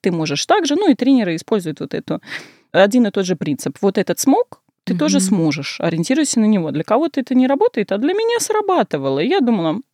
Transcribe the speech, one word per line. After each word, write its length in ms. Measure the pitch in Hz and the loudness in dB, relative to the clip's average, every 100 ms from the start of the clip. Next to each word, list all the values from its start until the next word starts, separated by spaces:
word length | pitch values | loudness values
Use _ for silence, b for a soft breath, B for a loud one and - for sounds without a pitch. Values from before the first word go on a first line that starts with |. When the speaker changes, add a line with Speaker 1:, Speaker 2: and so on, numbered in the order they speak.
Speaker 1:
ты 100 | 190 | -2
можешь 340 | 165 151 143 - | -2 -2 -2 0
так 200 | 403 294 | 0 2
же. 80 | 311 | 2
Ну 140 | 403 | 2
и 40 | - | 2
тренеры 400 | 254 262 185 160 | 4 2 2 -4
используют 440 | - 214 175 - | -2 -4 -2 -8
вот 120 | - - | -8 -8
эту, 260 | - - B B B B B | -6 -8 B B B B B
один 340 | 165 202 247 214 | 2 4 4 2
и 40 | |
тот 140 | 202 185 | 0 -2
же 100 | 170 | -2
принцип. 400 | 156 135 151 - | -4 -4 -6 -2
Вот 160 | 196 196 | -2 0
этот 200 | 180 175 | -2 -2
смог, 420 | 269 381 - - _ _ - | 2 2 0 -8 _ _ -6
ты 100 | 175 | -2
тоже 220 | 202 190 | 0 0
Speaker 2:
Мгм. 60 | 190 | 2
Speaker 1:
сможешь, 500 | 196 160 143 135 - | 0 0 -2 -6 -6
ориентируйся 580 | 165 165 170 285 285 233 | -4 -2 0 0 0 2
на 40 | 214 | 2
него. 240 | 208 156 | 2 0
Для 120 | 143 - | -4 0
кого-то 360 | 240 320 285 | 0 0 -2
это 140 | 247 254 | 0 2
не 120 | 254 | 2
работает, 440 | 277 466 - 196 | 2 0 0 -2
а 40 | 196 | -2
для 140 | 285 | -2
меня 260 | 403 453 466 | 0 0 -2
срабатывало. 800 | - 427 403 359 - 147 135 139 | -2 -2 0 0 0 -2 -2 -2
И 80 | 226 | 0
я 120 | 381 | 0
думала: 400 | 247 214 165 190 - | 2 0 -2 -4 -8